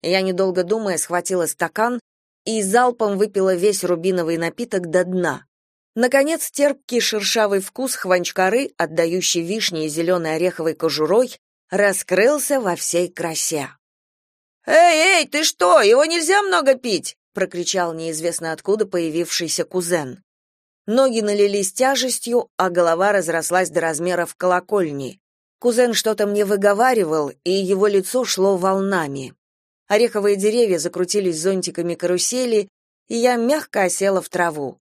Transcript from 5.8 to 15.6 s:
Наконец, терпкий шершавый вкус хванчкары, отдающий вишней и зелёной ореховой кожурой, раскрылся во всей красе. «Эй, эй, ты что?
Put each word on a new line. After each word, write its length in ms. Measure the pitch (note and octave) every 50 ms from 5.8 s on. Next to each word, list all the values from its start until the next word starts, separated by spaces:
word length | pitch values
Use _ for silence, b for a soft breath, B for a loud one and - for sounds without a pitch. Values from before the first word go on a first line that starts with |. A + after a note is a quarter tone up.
| _ _ _
Наконец, 540 | A3 A#3+ B3 B3+ C#4 C#4 D4+ E4 - - -
терпкий 500 | _ - C#4+ C#4+ C4+ _ _ - B3 A#3
шершавый 600 | G#3+ - A3 G#3+ G3+ - - A#3 G#3+ G3+ G3+ G3
вкус 340 | F#3+ - _ - C4 C4 -
хванчкары, 760 | - - F#3 F#3 F3+ F3 - - - F#3 F#3+ G3+ B3+ C#4 - _
отдающий 640 | - F3 D#3 D#3+ E3+ E3+ E3 F3 F#3 E3+ - - F3
вишней 460 | E3 E3+ F3 D3+ C3 - F3+ D#3+ D#3
и 20 | D#3
зелёной 480 | D3 D#3+ E3 E3+ F#3 F3 E3 D#3+ D#3
ореховой 380 | D#3 F3 F3+ E3+ - D#3+ D#3+ D3+
кожурой, 640 | _ - D#3+ C#3 D3 D#3 D3+ F#3 A3+ C4 B3 - - _ _ _ _ _ _
раскрылся 920 | - G3 G3+ G3+ F3+ - - - F3+ F#3 G#3+ B3+ D4+ C#4+ C#4 - D4 C4+
во 160 | A3+ F#3 F3
всей 320 | E3 - - - E3+ F3+ F3
красе. 600 | _ - E3 E3+ D#3+ D3+ - - E3 D3 C3+ B2+ - _ _ _ _ _ _ _ _ _ _ _ _ _ _ _ _ _ _
«Эй, 540 | - C4+ D#4+ F4 F4 E4 D#4 D#4+ F#4+ F#4+ E4+
эй, 80 | C#4+ -
ты 160 | - D4 D#4+
что? 360 | - - _